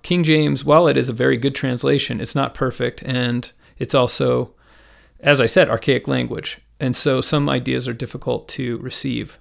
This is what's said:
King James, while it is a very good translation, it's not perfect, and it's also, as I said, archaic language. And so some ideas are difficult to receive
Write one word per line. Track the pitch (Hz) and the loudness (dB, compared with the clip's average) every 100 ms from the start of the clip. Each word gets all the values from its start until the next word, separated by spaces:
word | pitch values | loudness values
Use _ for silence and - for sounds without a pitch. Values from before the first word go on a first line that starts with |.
King | - 180 | 0 0
James, | 160 156 151 139 | 4 4 2 0
while | 147 151 170 | 4 6 6
it | 135 | 2
is | 127 | 0
a | |
very | 117 127 127 | 0 0 2
good | 135 | -2
translation, | 139 135 123 139 139 - - | -2 -4 -2 0 0 -2 -6
it's | - | -4
not | 143 135 | -2 -4
perfect, | - 131 - 123 - | -2 -4 -2 -6 -6
and | - 127 123 120 - _ _ - | -6 -2 -2 -4 -6 _ _ -10
it's | 127 | 0
also, | 139 123 - 131 123 123 _ _ _ _ _ _ - | 2 2 0 0 0 -2 _ _ _ _ _ _ -2
as | 143 139 | 2 4
I | 113 | 4
said, | 185 - | 4 4
archaic | 113 - 123 - | 2 2 0 0
language. | 131 123 107 - - _ _ | -4 -4 -8 -10 -14 _ _
And | 131 123 | -4 0
so | 147 131 | 0 0
some | - 151 143 | 0 0 0
ideas | 131 123 127 123 | -2 -2 -4 -4
are | |
difficult | 117 127 117 - 120 - | -8 -8 -8 -4 -6 -6
to | - 123 117 | -8 -6 -6
receive | 127 - 139 117 107 - | -8 -8 -6 -6 -8 -16